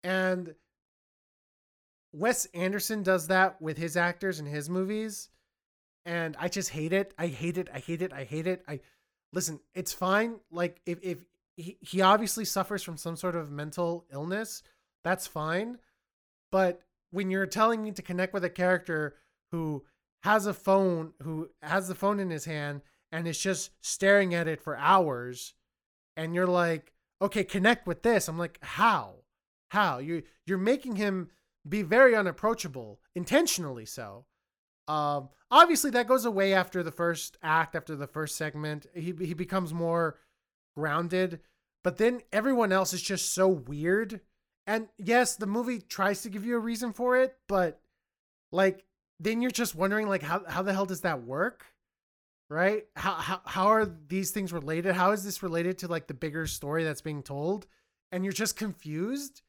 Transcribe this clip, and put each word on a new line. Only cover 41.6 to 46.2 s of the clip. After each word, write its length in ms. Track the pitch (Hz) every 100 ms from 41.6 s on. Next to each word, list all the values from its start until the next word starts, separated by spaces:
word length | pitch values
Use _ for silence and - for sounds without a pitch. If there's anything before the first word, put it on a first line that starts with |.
| _ _
but 140 | 185 180
then 240 | 226 247 -
everyone 400 | 202 240 254 214
else 200 | 190 185
is 100 | 180
just 320 | - 190 -
so 140 | - 190
weird. 720 | 175 123 147 160 196 220 214 _ _ _ _ -
And 220 | 220 220 _
yes, 380 | 190 233 240 -
the 100 | 208
movie 340 | 214 247 240
tries 420 | - - 196 196